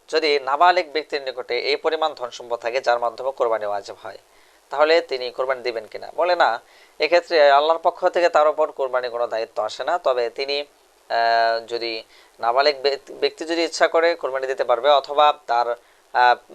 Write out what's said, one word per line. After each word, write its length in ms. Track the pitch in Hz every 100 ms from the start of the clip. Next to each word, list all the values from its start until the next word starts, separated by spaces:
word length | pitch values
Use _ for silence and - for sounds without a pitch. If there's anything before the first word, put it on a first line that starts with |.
| _
যদি 300 | 156 160 143
নাবালেগ 520 | 131 143 175 180 156
ব্যক্তির 300 | 156 156 147
নিকটে 360 | 135 123 - 123
এই 180 | 127 147
পরিমাণ 380 | 160 156 156
ধন 160 | 131 120
সম্পদ 280 | - 123 117
থাকে 220 | 120 127
যার 180 | 120 120
মাধ্যমে 340 | 120 113 131
কোরবানি 340 | 135 120 110 104
ওয়াজিব 300 | 101 101 95
হয়, 160 | 101 - _ _ _ _ _
তাহলে 300 | 139 151 165
তিনি 300 | 165 131 123
কোরবানি 320 | 120 131 127
দিবেন 240 | 120 113 110
কিনা? 260 | - - -
বলে 200 | 175 175
না, 240 | 135 117 - - _ -
এক্ষেত্রে 500 | 156 175 - 165 143
আল্লাহর 280 | 139 151 165
পক্ষ 300 | 175 - 180
থেকে 200 | 180 175
তার 200 | 160 151
উপর 220 | 151 151
কোরবানি 380 | - 131 127 123
কোনো 180 | 117 117
দায়িত্ব 360 | 113 113 -
আসে 220 | 107 -
না। 140 | 131 175
তবে 320 | 143 123 117
তিনি, 300 | 127 139 143
আহ, 1080 | 147 _ _ _ _ 117 117 117 113 113 117
যদি 360 | 117 117 113 - _ _ _
নাবালেগ 420 | 113 123 147 135
ব্যক্তি, 300 | 139 139 -
ব্যক্তি 320 | 139 139 -
যদি 200 | 165 170
ইচ্ছা 240 | 160 - 165
করে 260 | 165 165
কোরবানি 320 | 170 135 131 131
দিতে 180 | 135
পারবে 260 | 123 120 139
অথবা 480 | 143 - 143 147 147 -
তার, 220 | 117 120
আহ, 680 | 117 _ _ _ 120 123 120 -